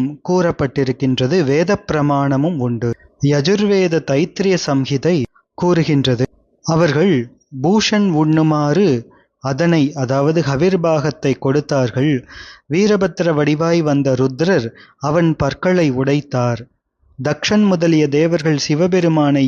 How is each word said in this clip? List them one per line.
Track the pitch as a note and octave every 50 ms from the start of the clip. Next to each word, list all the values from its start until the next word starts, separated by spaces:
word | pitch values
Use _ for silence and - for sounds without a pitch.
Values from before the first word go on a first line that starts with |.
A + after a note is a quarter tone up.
| B2+ C#3 D3 C#3+ -
கூறப்பட்டிருக்கின்றது, | - F3+ F#3 F3+ E3+ D3+ - D3 C3 - D3 C3+ B2+ B2+ - C#3+ C3 B2+ A#2 B2+ B2+ D#3+ F#3+ D#3
வேத | B2+ C#3 D3+ F3 E3+ G#3 G3 -
பிரமாணமும் | - D3+ D#3 C#3+ D3 C#3+ C#3 C#3 C#3 C#3 C3 C#3+ E3+ F3+ C#3+
உண்டு. | B2 B2 A#2+ A2+ A#2+ A#2+ A2+ - - _ _ _ -
யஜுர்வேத | C#3+ D3 C#3+ C3+ D#3+ G3+ G3+ G#3+ G3+ G3+ G3 F#3 F3 E3 D#3+ -
தைத்திரிய | - C#3 C#3 E3+ E3+ - - G3 G3 F#3 E3+
சம்ஹிதை | - - C#3 C3+ C3+ - C#3+ C3 - D#3+ F3+ D#3+ A#2+ - _ _ _ _ _ -
கூறுகின்றது. | F3 F3+ F3 E3 D#3 - D#3 C#3 B2+ C3 B2+ A2+ B2+ - _ _ _ _ _ _ -
அவர்கள் | - E3 D#3 E3+ D#3+ C3+ D3 E3+ G3+ E3+ B2+ A#2 A#2+ - _ _ _ D3 C3
பூஷன் | C3 E3 G3+ A3 G3+ - G#3+ G#3 G3+ G3 E3
உண்ணுமாறு | D3+ D#3+ D#3 D#3 D#3+ D#3 D#3 D#3 D3+ D3 D3 D3 F3+ G#3 F3 C3 A#2 A#2 - - _ _ _ _ _ -
அதனை, | C3 C#3 C3 E3+ E3+ E3+ D#3+ C#3 C#3+ E3
அதாவது | D3 C3 A#2+ C3+ C3+ C#3 D3+ D#3+ E3+
ஹவிர்பாகத்தை | D3+ C#3 C#3 C3+ D#3+ F#3+ F#3+ F3+ E3 E3 D#3+ D3+ C3+ D#3 - - - C#3+ B2+ -
கொடுத்தார்கள். | - C3+ C3+ D3 D3 - D3+ C3+ C3 A#2 - B2+ C3+ D#3 D3 B2 A2+ - - - - - - - _ -
வீரபத்ர | C#3 F3 G#3 G#3 G#3 G3 G3 F#3 - - F3 E3+ D#3+
வடிவாய் | D3 D3 C#3+ D3+ D3 E3 E3 E3+ E3+ D#3+
வந்த | D3+ C#3 C#3 C#3 C#3 C3
ருத்ரர் | B2 C3 C3+ C3 B2 E3 F#3 G3 D3+ A#2 A2+ - - - - _ _
அவன் | - D3 D3+ F3 E3+ D#3+ D3+
பற்களை | - D#3 C3+ C3+ - - F#3 F#3 F3+ E3 D3
உடைத்தார். | B2 B2+ C3+ C#3 C#3+ D3 C#3+ - - B2+ B2 B2 A#2+ A2 A#2+ - _ _ _ _ _ _ _ _ _ -
தக்ஷன் | B2+ D3 D3 - - - G#3+ G#3+ G#3+
முதலிய | G3+ F#3 E3+ E3+ E3+ D#3+ D#3 D3+ C#3
தேவர்கள் | C3+ D3 D#3+ E3+ E3+ E3+ D3+ D#3+ D#3 C#3+
சிவபெருமானை | - - D3+ D3 F3+ F3+ F#3 F#3 E3+ E3+ D#3+ D#3 D3 C#3+ C#3 C#3+ C3+